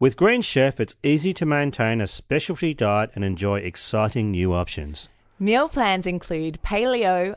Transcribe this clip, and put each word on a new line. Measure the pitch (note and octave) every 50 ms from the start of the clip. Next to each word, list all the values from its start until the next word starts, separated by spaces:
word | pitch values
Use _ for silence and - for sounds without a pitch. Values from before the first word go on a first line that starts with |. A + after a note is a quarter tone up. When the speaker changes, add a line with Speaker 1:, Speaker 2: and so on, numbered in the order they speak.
Speaker 1:
With | B2+ C3 -
Green | - F3 G#3+ A#3+ B3 A3
Chef, | - - C#3 C3 C3+ B2+ -
it's | A2+ - - _ -
easy | C#3+ D3+ D#3 D3 F#3+ F3+
to | - E3+
maintain | D3+ D3 C#3+ C#3+ C#3+ C3+ - A#2 A2 A2+ A#2
a | G#2 F#2
specialty | - - - - C3+ D#3 - - F3 - F#3+ E3 D3+
diet | C3+ A#2 G#2 G#2 G#2 G#2+ A2 -
and | G2 G2+
enjoy | G2 F#2 E2 G2 G2+ G2+ G2+
exciting | F#2 F2+ F2+ - - - - A2 G#2+ G#2+ - A#2 A2 G#2+ G2
new | F2 F2+ F#2 F2
options. | F2 F2 - - - D2+ D2 D2+ - - - _ _ _ _ _ -
Speaker 2:
Meal | F#3+ G3+ A3 B3 D4 D#4+
plans | - C#4 A#3+ G3+ F#3+ F#3 F3+ F#3
include | F3+ F3 - - F3 D#3 D#3+ D#3+ D#3+ - -
paleo, | - G#3+ G#3 A#3 B3+ B3+ B3 A3 F#3 F#3 F3+ F3+ F#3+ G#3